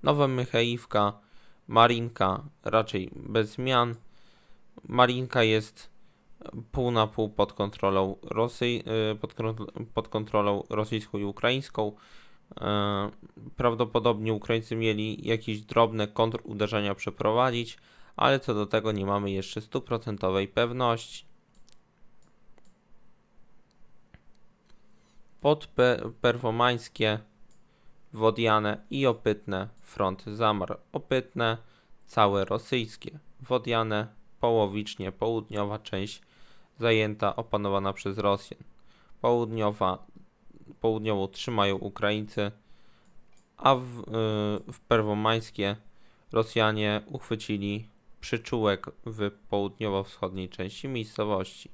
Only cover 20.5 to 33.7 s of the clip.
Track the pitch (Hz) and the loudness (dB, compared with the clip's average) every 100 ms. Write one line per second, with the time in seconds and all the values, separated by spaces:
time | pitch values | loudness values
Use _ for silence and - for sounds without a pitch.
20.5 | - 117 123 123 117 - - - - _ | 0 0 0 0 0 -4 -16 -18 -20 _
21.5 | _ - - _ _ - - - _ - | _ -20 -20 _ _ -20 -20 -20 _ -20
22.5 | - - _ _ - - - _ - - | -20 -20 _ _ -20 -20 -20 _ -20 -20
23.5 | - - _ - - - - - - - | -20 -20 _ -20 -20 -20 -20 -20 -20 -20
24.5 | _ _ - - - _ - - - 139 | _ _ -20 -20 -20 _ -20 -20 -2 2
25.5 | 151 - - 123 123 - - 123 120 123 | 2 0 4 4 4 -2 0 2 2 0
26.5 | 113 123 120 - - 110 107 - _ - | 4 4 2 -4 0 0 0 -4 _ -20
27.5 | - - _ - - - 113 110 110 113 | -20 -20 _ -20 -20 -18 2 2 4 4
28.5 | 107 107 107 - 139 135 117 - 104 - | 4 2 -2 -6 0 0 2 0 0 -2
29.5 | 95 104 - - - 98 95 - 107 113 | -6 -6 -12 -20 -2 -2 -2 -8 0 0
30.5 | 104 90 - - 135 - 131 127 - 117 | 2 -2 -8 -8 -10 -2 -2 -2 -2 0
31.5 | 113 - - _ - - - 104 101 98 | -2 -8 -20 _ -20 -8 4 4 4 0
32.5 | 110 - 131 110 - - 151 - - 127 | -2 -2 -4 -4 -8 -14 -16 -20 -20 -4
33.5 | 127 120 | -2 0